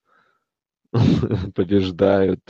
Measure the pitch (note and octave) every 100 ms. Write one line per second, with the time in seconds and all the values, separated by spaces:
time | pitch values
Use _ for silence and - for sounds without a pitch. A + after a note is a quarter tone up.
0 | _ _ _ _ _ _ _ _ _ A#2+
1 | A2 - A#2 G#2 F#2+ - F2+ G2+ F#2+ F2
2 | G2 G2 F#2+ F#2